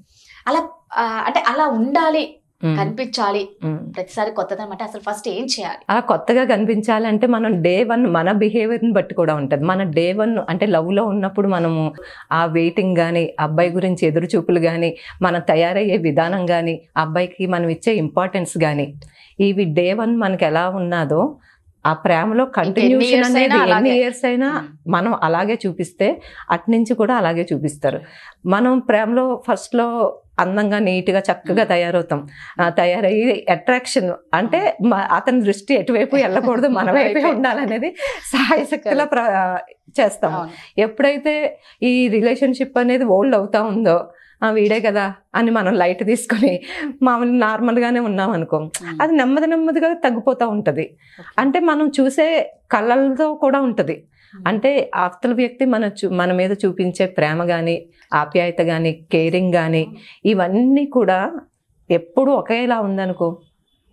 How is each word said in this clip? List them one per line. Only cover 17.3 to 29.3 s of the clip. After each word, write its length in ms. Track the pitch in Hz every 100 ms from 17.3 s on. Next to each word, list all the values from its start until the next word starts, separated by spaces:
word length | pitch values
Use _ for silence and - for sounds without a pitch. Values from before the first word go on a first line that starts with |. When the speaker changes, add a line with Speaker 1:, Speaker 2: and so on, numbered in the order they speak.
| - 185
Speaker 2:
మనం 220 | 180 170
ఇచ్చే 240 | 165 -
ఇంపార్టెన్స్ 720 | 214 156 175 185 190 170 170
గానీ, 300 | 156 147 143 - - _ - -
ఇవి 260 | 202 196 180
డే 280 | 151 180
వన్ 240 | 208 226 233
మనకి 280 | 202 185 160
ఎలా 240 | 160 180
ఉన్నాదో 680 | 190 175 175 147 151 262 - _ _ _ _ 151
ఆ 80 |
ప్రేమలో 500 | 160 - 165 214 226
Speaker 1:
ఇంకెన్ని 300 | 262 214 170
Speaker 2:
కంటిన్యూషన్ 460 | 196 247 262 247 247
Speaker 1:
years 180 | 247 247
అయినా 180 | 269 294
Speaker 2:
అనేది 160 | 254
ఎన్ని 180 | 214 254
Speaker 1:
అలాగే. 120 | 247
Speaker 2:
ఇయర్స్ 240 | 247 247 254
అయినా 260 | 247 269
Speaker 1:
మ్మ్. 400 | 302 294 - 165
Speaker 2:
మనం 240 | 175 208 226
అలాగే 360 | 160 165 208 233 196
చూపిస్తే 540 | 165 170 - 196 330 - - -
అటు 200 | 170 -
నుంచి 220 | 233 226
కూడా 220 | 233 214 247
అలాగే 320 | 175 170 175
చూపిస్తారు. 480 | 147 147 147 139 143 - - - - 180
మనం 340 | 196 247 262
ప్రేమలో 640 | 254 208 220 240 254